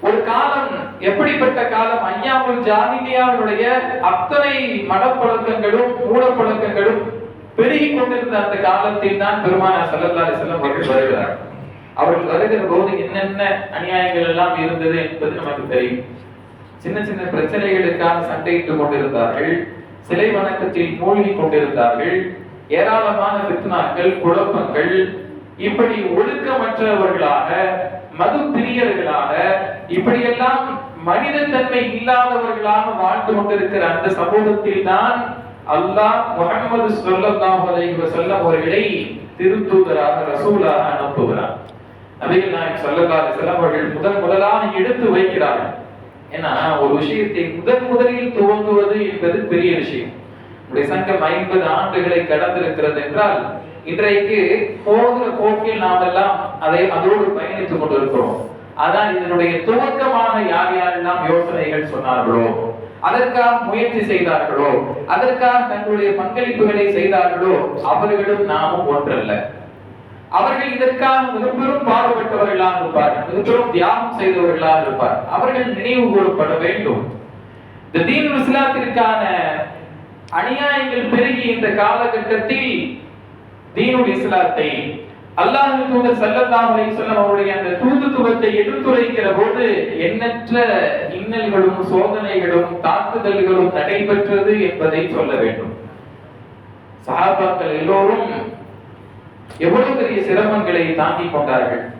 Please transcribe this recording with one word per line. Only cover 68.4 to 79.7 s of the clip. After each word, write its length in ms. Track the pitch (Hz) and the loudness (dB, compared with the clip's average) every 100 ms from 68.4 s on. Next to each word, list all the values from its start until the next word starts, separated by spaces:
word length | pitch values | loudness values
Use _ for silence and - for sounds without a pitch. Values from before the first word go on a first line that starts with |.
நாமும் 420 | 202 156 151 - 143 | 0 0 0 -2 0
ஒன்றல்ல. 460 | 143 135 123 107 104 - - - - - - - - - | 0 0 -2 -2 -4 -4 -12 -18 -20 -20 -20 -20 -20 -4
அவர்கள் 460 | 180 247 269 269 | 0 0 0 -4
இதற்காக 580 | 254 254 254 269 262 254 | 0 0 2 2 2 0
மிகப்பெரும் 540 | 233 254 247 254 - - | -2 -2 -2 0 0 2
பாடுபட்டவர்களாக 920 | 233 240 233 - 202 202 180 185 180 | 2 2 0 -2 0 0 2 2 0
இருப்பார்கள், 440 | 165 156 147 - - | -2 2 2 0 -2
மிகப்பெரும் 420 | 143 135 233 - | -2 2 2 2
தியாகம் 480 | 170 170 180 233 - | 2 2 0 -2 -2
செய்தவர்களாக 640 | 185 180 170 160 160 156 | 0 2 2 2 2 2
இருப்பார். 380 | 151 131 - - - | 2 0 0 0 -2
அவர்கள் 360 | 160 254 262 240 | 0 0 0 -2
நினைவு 380 | 196 247 254 233 | -2 0 2 4
கூறப்பட 440 | 196 185 - 156 | 4 2 2 0
வேண்டும். 480 | 165 170 196 214 - - - - - - - - - - | 0 0 -2 -2 -2 -4 -10 -16 -20 -20 -20 -20 -20 -4
இந்த 260 | - 170 | -2 2
தீனுல் 280 | 302 302 269 | 2 2 0
இஸ்லாத்திற்கான 800 | - 269 277 262 240 240 226 220 214 180 - - - | 2 2 2 0 -2 0 2 2 0 0 -2 -4 -8